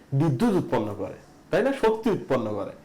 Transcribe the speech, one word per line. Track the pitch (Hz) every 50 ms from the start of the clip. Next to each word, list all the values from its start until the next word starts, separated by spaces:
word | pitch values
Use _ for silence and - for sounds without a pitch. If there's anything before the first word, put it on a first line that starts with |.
| - - -
বিদ্যুৎ | 135 160 165 131 127 226 247 202
উৎপন্ন | 170 143 - 135 117 107 107 101 98
করে, | 95 90 87 - - - - - - -
তাই | - 190 220
না? | 262 262
শক্তি | - - 220 220 220 - 240
উৎপন্ন | 185 135 120 - 139 120 113 107 107
করে। | 101 95 - - - -